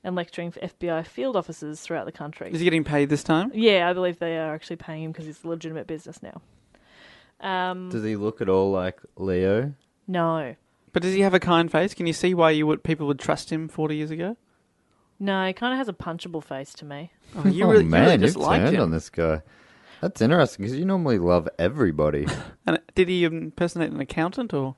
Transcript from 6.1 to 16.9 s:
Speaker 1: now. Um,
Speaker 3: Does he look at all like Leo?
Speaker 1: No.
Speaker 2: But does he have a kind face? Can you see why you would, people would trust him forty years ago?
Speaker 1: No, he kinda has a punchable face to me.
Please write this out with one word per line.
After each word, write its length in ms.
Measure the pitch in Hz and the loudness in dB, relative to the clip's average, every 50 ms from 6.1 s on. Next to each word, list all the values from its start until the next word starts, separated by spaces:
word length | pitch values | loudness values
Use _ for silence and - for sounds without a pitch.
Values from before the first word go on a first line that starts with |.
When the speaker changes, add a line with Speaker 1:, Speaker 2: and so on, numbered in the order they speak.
| 165 - | -20 -18
Speaker 1:
now. 180 | - - - 170 _ _ _ _ _ _ _ _ _ _ _ - - - - - _ _ _ _ | -18 -18 -18 -18 _ _ _ _ _ _ _ _ _ _ _ -20 -20 -20 -20 -20 _ _ _ _
Um, 480 | - 190 185 185 180 185 180 185 185 180 | -8 -4 -2 -2 -2 -4 -4 -8 -8 -6
Speaker 3:
Does 140 | 180 113 107 | -6 -4 -2
he 100 | 110 110 | -2 -4
look 260 | 101 101 107 110 - | -2 -2 -4 -4 -2
at 80 | 110 95 | 0 2
all 220 | 92 95 95 98 | 4 4 4 2
like 300 | 98 92 90 92 - _ - _ _ | 2 0 -2 -4 -6 _ -20 _ _
Leo? 560 | - 92 95 92 90 92 95 101 110 135 143 139 _ _ _ _ _ _ | -6 -4 -2 0 2 2 2 2 2 0 -2 -8 _ _ _ _ _ _
Speaker 1:
No. 480 | - 180 175 165 165 165 160 147 123 - _ _ _ _ _ _ _ | -6 -2 0 0 0 0 -2 -4 -8 -12 _ _ _ _ _ _ _
Speaker 2:
But 100 | - 180 | -4 -2
does 120 | 170 185 190 | 0 2 2
he 60 | 190 | 4
have 120 | 196 196 180 | 4 4 4
a 60 | 185 | 4
kind 300 | - 180 175 165 170 160 | 4 4 4 4 4 2
face? 200 | - 156 175 202 - | 2 0 0 0 -2
Can 120 | - 175 | -2 -2
you 60 | 165 | -2
see 220 | 160 - - 185 185 | -2 0 0 0 4
why 160 | 170 165 160 | 6 6 6
you 160 | 156 151 151 151 | 6 4 2 2
would, 160 | 156 - _ | 0 0 _
people 220 | - 160 151 156 143 | -2 -2 0 0 -2
would 100 | 143 135 | -2 -2
trust 320 | - - 156 147 - - | 0 -2 -2 -2 -2 -6
him 160 | 165 156 160 156 | -6 -6 -6 -6
forty 280 | - - 156 156 151 | -4 -4 -2 -2 -2
years 140 | 151 151 156 | -4 -6 -6
ago? 240 | 160 160 170 196 233 _ _ _ _ _ _ _ _ _ _ _ _ _ _ _ _ _ | -6 -6 -6 -6 -6 _ _ _ _ _ _ _ _ _ _ _ _ _ _ _ _ _
Speaker 1:
No, 240 | 196 196 190 190 185 | -4 -2 0 0 0
he 60 | 190 | -2
kinda 220 | 185 - 233 247 254 | -4 -4 -4 -2 -2
has 120 | 262 269 220 | -2 -4 -6
a 40 | |
punchable 500 | 175 _ - 180 165 170 - 180 165 156 143 | -6 _ -10 -10 -10 -10 -10 -10 -10 -10 -8
face 280 | - 147 135 139 - - | -8 -10 -10 -10 -12 -16
to 100 | - 156 | -18 -16
me. 260 | 147 | -14